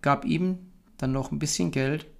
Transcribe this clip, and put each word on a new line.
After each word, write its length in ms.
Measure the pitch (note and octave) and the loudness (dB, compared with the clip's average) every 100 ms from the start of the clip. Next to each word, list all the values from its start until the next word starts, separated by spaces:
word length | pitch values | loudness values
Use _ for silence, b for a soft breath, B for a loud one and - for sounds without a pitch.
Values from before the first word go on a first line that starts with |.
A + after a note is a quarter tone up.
gab 240 | - C#3 - | 4 2 2
ihm 460 | D#3 F3+ F#3 - - _ - | 2 2 0 -6 -20 _ -4
dann 140 | C3 | -2
noch 200 | C3+ C3+ | 0 -2
ein 80 | C#3+ | -4
bisschen 320 | D3 - F3 | -2 0 0
Geld 360 | D3 C3+ D3+ - - | 2 0 0 -4 -20